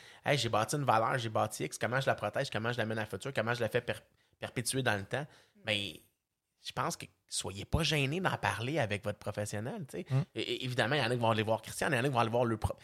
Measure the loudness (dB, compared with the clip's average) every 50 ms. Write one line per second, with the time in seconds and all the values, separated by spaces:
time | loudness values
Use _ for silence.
0 | -20 -20 -16 -4 0 2 2 2 2 2 2 2 2 2 0 0 4 4 4 6
1 | 4 4 2 0 -2 0 0 2 0 0 0 -4 -6 -6 -4 -2 -2 0 0 2
2 | 2 2 2 2 0 -2 -2 -2 -2 -2 -2 -2 -2 0 0 0 -2 -2 -2 -4
3 | -4 -4 -6 -8 -8 -4 -2 0 0 0 0 0 0 0 0 0 0 -2 -4 -6
4 | -8 _ _ _ _ _ _ _ -12 -6 -4 -4 -2 -2 -2 0 2 2 2 0
5 | 0 -4 -4 -4 -4 -6 -12 -20 -20 _ _ _ -4 -2 -2 0 -2 -4 -8 -12
6 | -16 _ _ _ _ _ _ _ _ _ _ _ -16 -8 -4 -4 -2 -2 -4 -6
7 | -10 -14 _ _ _ _ -6 -6 -6 -4 -6 -8 -2 0 2 2 2 2 2 2
8 | 2 2 0 0 0 0 0 2 2 0 0 0 -2 -2 0 0 0 0 0 -2
9 | -2 -4 -6 -4 -6 -6 -4 -4 -4 -4 -4 -4 -4 -6 -6 -8 -8 -8 -8 -8
10 | -4 0 0 0 0 -2 -4 -4 -4 -2 -4 -4 -4 -2 0 0 2 2 2 2
11 | 2 2 2 2 4 4 4 4 4 2 0 0 -2 -4 -6 -4 0 0 2 2
12 | 2 2 4 4 4 4 4 2 2 2 2 0 0 -2 -2 -6